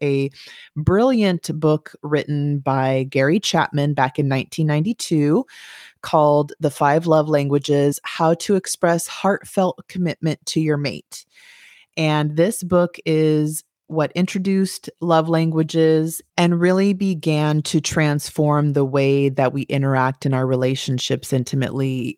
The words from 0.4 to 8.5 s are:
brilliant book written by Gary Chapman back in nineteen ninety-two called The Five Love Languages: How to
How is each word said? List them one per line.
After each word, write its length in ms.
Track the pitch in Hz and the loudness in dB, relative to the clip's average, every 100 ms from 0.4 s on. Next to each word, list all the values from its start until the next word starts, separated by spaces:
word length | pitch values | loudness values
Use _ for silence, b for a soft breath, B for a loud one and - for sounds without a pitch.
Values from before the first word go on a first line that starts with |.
| B B B 151 | B B B -6
brilliant 720 | 156 190 254 240 202 175 - 151 | 0 2 2 2 2 0 -4 -2
book 340 | 156 151 - - | 0 0 -2 -14
written 580 | 151 147 - 147 143 143 | -4 -2 -2 -2 -2 -2
by 440 | 135 135 131 131 135 | -2 0 0 0 0
Gary 320 | 135 139 175 | 0 2 2
Chapman 520 | - 165 - 147 143 | 0 0 0 0 0
back 260 | 143 135 - | 2 0 0
in 100 | 139 | 0
nineteen 380 | 135 - - 156 | -2 -4 -2 0
ninety-two 800 | 147 180 233 - 156 147 175 262 B B B B B | 0 -2 -4 -2 0 2 2 0 B B B B B
called 500 | - 165 147 147 147 - | -2 2 4 4 0 -4
The 100 | 156 | -4
Five 380 | - 143 156 170 | 0 2 2 2
Love 200 | 156 151 | 2 2
Languages: 720 | 151 143 143 147 143 143 139 | 0 2 0 0 2 2 0
How 320 | - - 165 165 | -6 -2 0 0
to 200 | - | 0